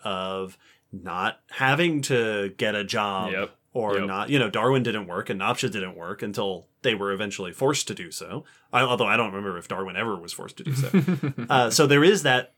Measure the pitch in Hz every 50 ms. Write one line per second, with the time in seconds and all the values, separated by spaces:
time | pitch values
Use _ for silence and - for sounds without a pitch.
0 | - 104 95 92 92 95 95 95 95 92 - _ _ _ _ _ _ _ - 92
1 | 87 92 85 90 95 113 - - _ _ - - 135 131 139 156 175 170 160 147
2 | 135 - 135 120 113 110 107 104 101 98 95 - 117 107 107 104 101 95 117 110
3 | 104 101 98 95 92 90 92 95 101 104 - _ _ _ _ 127 110 104 101 98
4 | 90 87 95 98 107 - 143 139 120 104 101 110 110 127 139 131 117 117 107 107
5 | 98 87 87 98 110 - 110 92 98 110 120 - 139 120 92 104 92 92 87 85
6 | 85 87 101 - 117 104 101 117 107 98 90 87 - _ _ _ - 123 110 98
7 | 101 101 98 95 107 101 98 - 95 90 85 - 135 139 147 143 - - 104 92
8 | 90 82 - - 92 85 95 139 - - _ _ _ _ - 123 131 123 123 110
9 | 120 98 107 117 117 101 95 98 104 98 90 87 - - 98 92 98 92 87 95
10 | 113 117 101 87 82 85 - - - - - - - 151 131 131 135 - - 190
11 | 135 - 180 143 - 139 - - 120 - 143 131 120 113 - - 151 131 143 143
12 | 151 185 214 185 147 139 127 127 123 - _